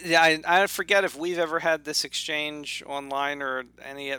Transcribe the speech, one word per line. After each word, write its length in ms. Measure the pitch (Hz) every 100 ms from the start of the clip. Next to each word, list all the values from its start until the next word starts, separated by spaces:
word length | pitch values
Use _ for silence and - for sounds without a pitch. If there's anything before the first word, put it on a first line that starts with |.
| 175 165 160 156 165
I, 160 | 180
I 40 | 196
forget 380 | - 180 202
if 120 | 180 139
we've 220 | 175 175
ever 200 | 160 160
had 260 | 165 156
this 200 | 147 147
exchange 800 | 139 - - 151 151 151 143 - 139
online 560 | 139 139 139 139 143
or 220 | 135 131 123 -
any, 320 | 135 139 139